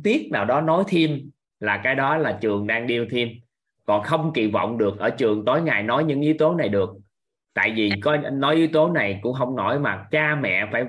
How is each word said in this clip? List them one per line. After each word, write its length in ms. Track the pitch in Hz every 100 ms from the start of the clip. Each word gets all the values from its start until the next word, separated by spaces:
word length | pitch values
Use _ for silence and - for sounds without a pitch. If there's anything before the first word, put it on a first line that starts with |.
tiết 240 | 170 262 -
nào 140 | 131 101
đó 160 | 135
nói 220 | 160 165 196
thêm 440 | 170 160 143 131 - _ _
là 220 | 107 101
cái 120 | 117 135
đó 220 | 135 156
là 200 | 139 101
trường 260 | 113 101 104
đang 200 | 113 120
điêu 180 | 120 117
thêm. 180 | 123 120 110 _ _ _ _ -
Còn 180 | 104
không 280 | 107 160 156
kỳ 140 | 127 107
vọng 300 | 101 92 117
được 220 | 104 101
ở 100 | 107
trường 360 | - 117 107 107
tối 160 | 143
ngày 220 | 165 110
nói 200 | 104 127
những 180 | 156 139
yếu 140 | 151 156
tố 160 | 156 170
này 140 | 120
được. 200 | 101 92 - - _ _ _ _
Tại 200 | - 101 110
vì 160 | 104 101
có 140 | 104 151
nói 380 | - 139 139 160
yếu 120 | 160
tố 160 | 160 160
này 280 | 170 104 98
cũng 120 | 117
không 220 | 131 127 127
nổi 240 | 98 135
mà 260 | 135 95 101
cha 240 | 151 151 151
mẹ 280 | 123 92 104
phải 140 | 117